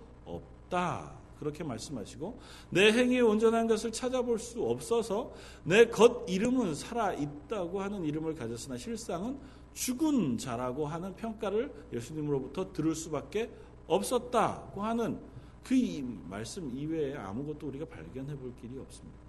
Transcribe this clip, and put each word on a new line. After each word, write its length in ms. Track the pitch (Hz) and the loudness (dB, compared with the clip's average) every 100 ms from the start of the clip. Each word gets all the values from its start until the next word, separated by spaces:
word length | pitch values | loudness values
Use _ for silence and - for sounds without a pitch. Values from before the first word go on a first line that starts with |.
| - - - | -16 -18 -12
없다. 920 | 87 - - - 180 175 110 76 - - - | -10 -12 -18 -4 -2 0 -2 -8 -14 -18 -8
그렇게 240 | 147 147 | -6 -4
말씀하시고 760 | 160 113 - 127 95 117 175 - - - - | -6 -6 -6 -8 -8 -8 -10 -10 -16 -18 0
내 220 | 175 214 | 6 8
행위에 280 | 226 247 254 | 8 6 6
온전한 480 | 233 214 226 226 226 | 6 6 6 6 4
것을 240 | 220 233 | 2 0
찾아볼 460 | 226 254 254 240 220 | -2 -2 0 0 -2
수 240 | - 233 | -2 -2
없어서 680 | 120 233 - 233 202 202 285 - - - | 0 0 2 0 2 -2 -2 -10 -16 -8
내 220 | 151 202 226 | 4 8 8
겉 360 | - 233 240 156 | 10 8 8 -2
이름은 460 | 185 240 254 196 147 | 2 2 4 2 -2
살아있다고 1040 | - 233 202 139 143 143 - 214 170 196 | -4 -2 0 0 -4 -6 -6 -4 -2 -2
하는 240 | 196 202 151 | -4 -2 -2
이름을 300 | 156 160 156 | -2 -4 -4
가졌으나 420 | 113 117 139 123 | -6 -6 -8 -8
실상은 600 | 226 226 - 175 220 285 - - - | -6 -6 -6 -4 -4 -8 -12 -18 -16
죽은 640 | - - 254 311 269 151 110 | -6 -4 2 4 4 4 0
자라고 480 | 131 120 127 127 147 | -2 -2 -2 -2 -4
하는 300 | 165 190 180 | -4 -8 -6
평가를 580 | 226 220 208 208 285 - - | -8 -4 -2 0 -2 -6 -8
예수님으로부터 800 | 120 117 156 147 139 127 190 185 | -8 -6 -4 0 0 -2 -4 -4
들을 220 | - 160 | 0 0
수밖에 560 | 160 170 147 - 208 233 - - - - | 0 -2 -6 -4 -4 -4 -8 -18 -16 0
없었다고 960 | 180 202 247 - 233 165 95 - 190 | 2 4 0 2 4 4 0 -8 -6
하는 360 | 214 233 202 90 - - - - | -2 0 0 -2 -8 -16 -18 -14
그 100 | - | 2
이 300 | 254 214 160 123 101 80 | 2 4 0 -6 -8 -8
말씀 400 | 98 113 196 147 127 | -8 -8 -6 -6 -6
이외에 380 | 151 160 139 139 | -2 -2 -2 -4
아무것도 520 | 98 110 147 147 151 | -6 -6 -6 -6 -8
우리가 180 | 135 160 | -8 -10
발견해 500 | - 80 127 139 143 | -10 -12 -10 -8 -8
볼 180 | 127 - | -10 -12
길이 220 | 117 127 | -12 -12
없습니다. 400 | - - - - | -12 -16 -16 -18